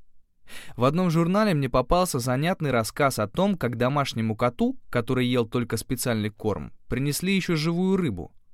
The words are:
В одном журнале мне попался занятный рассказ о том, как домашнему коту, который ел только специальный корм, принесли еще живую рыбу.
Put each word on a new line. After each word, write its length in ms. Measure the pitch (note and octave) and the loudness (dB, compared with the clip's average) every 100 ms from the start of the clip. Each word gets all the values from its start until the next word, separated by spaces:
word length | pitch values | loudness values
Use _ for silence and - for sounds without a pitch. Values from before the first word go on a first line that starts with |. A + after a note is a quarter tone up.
| - - - _ - - - - | -20 -20 -20 _ -16 -14 -12 0
В 80 | |
одном 260 | B2+ D#3+ F#3 | 0 2 2
журнале 420 | E3 E3+ G3 G#3+ | 2 2 2 2
мне 140 | D3+ C3 | 2 2
попался 500 | C3 B2+ F3 F3+ C#3 | 0 2 2 2 -2
занятный 520 | B2+ B2+ D#3+ F#3 D3 | -2 0 0 0 0
рассказ 480 | A#2+ A2 - C#3 A#2+ | 0 0 0 0 0
о 100 | G#2 | -2
том, 280 | - G3 F#3+ | 0 0 2
как 200 | A#2+ A#2 | -2 0
домашнему 580 | B2 C#3+ C3+ - A2+ | 0 2 0 0 -2
коту, 460 | G#2+ A#2+ - A#3+ C4 - | 0 0 2 0 -2 -4
который 380 | B2 A2+ B2+ B2 | -2 0 0 2
ел 200 | B2 A2+ | 2 0
только 300 | B2 A#2 A2+ | -2 -2 -4
специальный 540 | - C3 C3 A2+ G#2 | -4 -4 -2 0 -2
корм, 420 | - G#2+ F2 C2 - - | -2 -2 -2 -6 -12 -6
принесли 480 | B2 C#3+ C#3 F3+ G3 | -2 -2 -2 0 0
еще 180 | E3+ | 0
живую 420 | D#3+ D#3+ E3+ F#3 F#3+ | 0 0 0 2 2
рыбу. 360 | D#3+ F2+ D2+ - - | 0 -4 -10 -16 -20